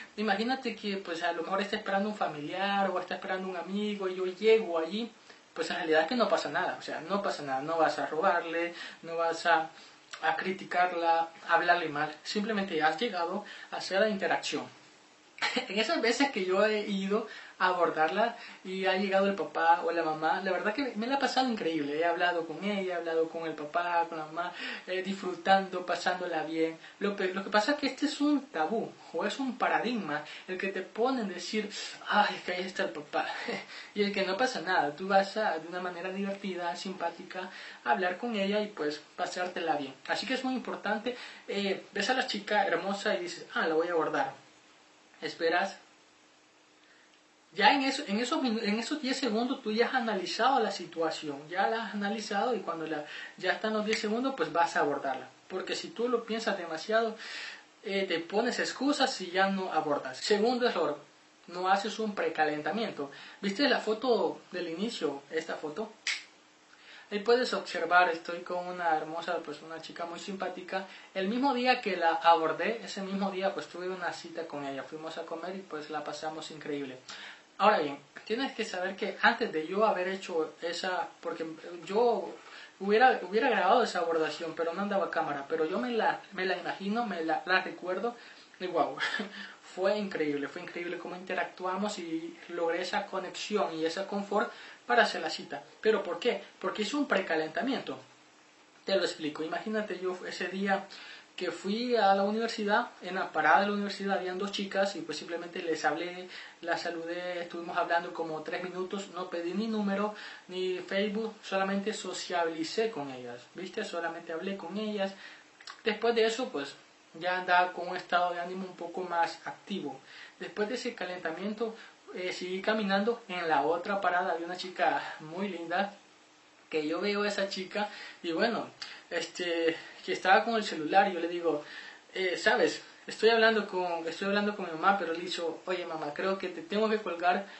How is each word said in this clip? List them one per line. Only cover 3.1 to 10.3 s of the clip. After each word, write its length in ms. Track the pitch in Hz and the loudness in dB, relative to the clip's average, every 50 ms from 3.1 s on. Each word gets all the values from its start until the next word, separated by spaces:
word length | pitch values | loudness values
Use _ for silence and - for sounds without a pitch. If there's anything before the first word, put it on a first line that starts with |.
| 180 | -6
esperando 320 | 180 - 196 190 190 190 | -6 -4 -4 -4 -2 -2
un 100 | 185 185 | -4 -4
amigo, 500 | 170 165 175 196 208 208 208 208 196 190 | -6 -6 -4 -2 -2 0 0 -2 -2 -2
y 80 | 185 185 | -2 -2
yo 100 | 185 185 | -2 -2
llego 540 | 185 185 - 214 220 220 220 190 175 170 165 | -4 -2 2 6 6 6 6 6 2 0 0
allí", 320 | 160 165 196 214 240 - - - - - - - - - - | 0 0 -2 -4 -4 -6 -8 -18 -20 -20 -20 -20 -20 -12 -6
pues 160 | 165 160 - | -6 -4 -2
en 80 | 180 | -2
realidad 240 | 180 180 160 156 160 | -2 2 4 6 6
es 60 | 160 | 6
que 80 | - 254 | 4 4
no 120 | 240 214 | 4 4
pasa 220 | - 170 143 - 147 | 4 4 2 2 0
nada, 260 | 147 175 180 - - | 0 0 0 0 -2
o 40 | - | -6
sea, 180 | - - 160 - | -6 -8 -8 -6
no 200 | 151 170 190 202 | -4 -2 -2 0
pasa 200 | 196 180 170 - 147 | 0 0 -2 -2 -2
nada, 180 | 139 165 135 | -2 -2 -2
no 160 | 143 156 165 | -2 0 2
vas 200 | 165 151 143 - | 4 4 4 4
a 100 | 147 139 | 2 -2
robarle, 680 | 135 151 156 180 190 175 170 165 165 165 170 170 170 170 - - - - - - | -2 0 4 4 4 4 4 2 0 0 0 0 -2 -4 -8 -12 -12 -12 -12 -10
no 120 | 165 165 | -6 -2
vas 300 | 165 170 165 165 - - | 0 2 2 2 2 4
a, 240 | 175 165 160 160 - - - - - - - - - - - | 6 6 6 4 -2 -8 -16 -20 -20 -20 -20 -20 -18 -10 -2
a 140 | - 160 | 0 0